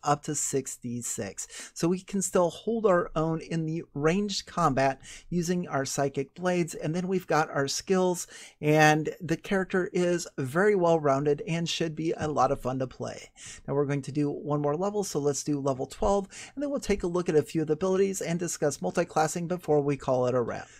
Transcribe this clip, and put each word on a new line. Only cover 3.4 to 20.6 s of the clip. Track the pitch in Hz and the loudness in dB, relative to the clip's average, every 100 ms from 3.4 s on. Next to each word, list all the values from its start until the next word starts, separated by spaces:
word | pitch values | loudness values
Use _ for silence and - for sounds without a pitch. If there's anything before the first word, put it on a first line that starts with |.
in | - 165 | -4 -4
the | 160 165 - | -2 -4 -6
ranged | 143 151 185 208 190 | 0 2 2 0 -4
combat | - - 160 131 135 135 - - - | -6 0 2 4 2 0 -10 -20 -4
using | 175 170 180 175 | -2 0 -2 0
our | 147 135 | -2 -2
Psychic | - 143 139 135 | 0 0 -2 -6
Blades, | - 180 180 160 | -4 -2 0 -2
and | - 160 | -2 -2
then | 175 180 | -2 0
we've | 185 - | -2 2
got | 151 156 | 2 2
our | 147 139 | 0 -2
skills, | - - 190 180 180 - - - _ | -2 0 2 2 0 -6 -14 -20 _
and | 151 151 151 156 151 - | 4 6 8 6 0 -6
the | 156 165 | -4 -4
character | - 196 185 190 180 | 0 -2 0 -2 0
is | 180 175 175 - - | 0 2 0 -4 -6
very | 131 156 208 | -2 2 4
well-rounded | 202 170 165 147 135 147 143 - | 4 4 4 4 2 2 0 0
and | 165 170 | -2 -2
should | - 165 156 | -2 -2 -2
be | 160 - | -4 -2
a | 156 | -2
lot | 131 131 | 2 2
of | 139 | 2
fun | 123 131 | -2 -2
to | 131 | -4
play. | - 120 107 - - - - - | -6 -10 -10 -16 -18 -18 -14 -4
Now | |
we're | 139 139 | 0 0
going | 143 | -2
to | 135 | -2
do | 143 143 | -2 -2
one | - 147 147 | -2 -2 0
more | 147 151 | 0 0
level, | 202 208 | -2 -2
so | 196 156 | -2 0
let's | 143 139 | 0 0
do | - 147 | -2 -2
level | 139 131 135 | 0 -2 -4
twelve, | - 208 202 196 - - | -2 2 2 0 -12 -14
and | - | -6
then | 285 | -4
we'll | 277 | -4
take | - 202 | -2 -2
a | 180 | 0
look | 175 175 | -2 4
at | |
a | 156 | 2
few | 143 160 | 4 -2
of | 156 | 0
the | |
abilities | 151 190 190 196 185 | 0 2 2 2 0
and | 156 170 | -4 -2
discuss | 175 - 151 139 180 | -4 -2 -2 0 -2
multi-classing | 180 170 - 160 180 170 | -2 0 0 0 0 -4
before | 180 - 151 | -4 2 2
we | 143 135 | 4 0
call | - 127 123 | 0 2 2
it | |
a | 123 | 2
wrap. | 113 101 | 0 -4